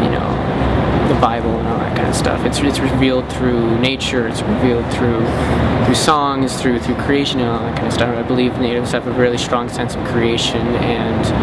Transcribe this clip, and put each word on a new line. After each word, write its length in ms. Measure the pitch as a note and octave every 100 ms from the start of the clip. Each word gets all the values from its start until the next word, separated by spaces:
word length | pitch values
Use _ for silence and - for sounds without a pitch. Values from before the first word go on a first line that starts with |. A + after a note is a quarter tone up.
you 80 | -
know, 1000 | - - - - - - - - - -
the 100 | B2+
Bible 360 | A#2+ A#2 A2+ A2+
and 80 | A2+
all 120 | A2+
that 180 | A2 A2+
kind 100 | A2
of 80 |
stuff. 300 | - - C3
It's, 140 | C3 -
it's 220 | C#3+ C3
revealed 520 | C3+ C3 C3 B2+ B2
through 460 | - B2+ A#2+ A2+ A#2
nature, 500 | B2+ C3 - B2+ A2+
it's 140 | A#2
revealed 420 | G2+ G#2 B2+ A#2+ A2+
through, 320 | - B2 A2+ A#2+ - - - - - A#2
through 80 |
songs, 640 | B2 - D3+ C#3+ C3+ C3 -
through, 200 | C3+ A#2
through 160 | A#2+ A#2+
creation 440 | - C#3 C#3+ C3
and 80 | A#2+
all 140 | A#2
that 140 | A#2 -
kind 100 | A2+
of 80 |
stuff. 200 | A#2 A#2+
I 80 | A#2
believe 360 | A#2 B2+ B2 B2
natives 340 | B2 A#2+ A#2+
have 140 | A#2+ B2
a 60 |
really 260 | B2 B2 A#2+
strong 320 | - A#2+ A#2+
sense 240 | - A#2+
of 100 | - -
creation 520 | A#2+ A#2 A#2 - A#2
and 640 | A#2 A#2 A#2+ A2+ A2+ A2 G#2+ -